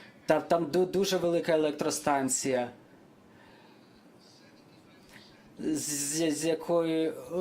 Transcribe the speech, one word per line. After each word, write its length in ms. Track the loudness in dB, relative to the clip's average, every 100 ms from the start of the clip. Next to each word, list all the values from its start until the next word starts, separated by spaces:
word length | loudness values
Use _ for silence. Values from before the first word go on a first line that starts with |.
| -20 -6 0
Та-, 140 | 0
там 260 | 2 0 2
ду-, 240 | 0 0
дуже 260 | 0 0 0
велика 360 | 2 0 2
електростанція, 1200 | 2 2 0 -4 -2 0 2 2 -2 0 -2 -2 -8 -20 -20 -20 -20 -20 -20 -20 -20 -20 -20 -20 -20 -20 -20 -20 -20 -20 -20 -20 -20 -20 -20 -20 -20 -20 -20 -20 -8
з-, 200 | -4 -4
з-, 560 | -4 -4 -4 0 0
з 100 | 0
якої, 640 | 0 -2 0 2 2 0 -2
е, 40 | -4 -6 -4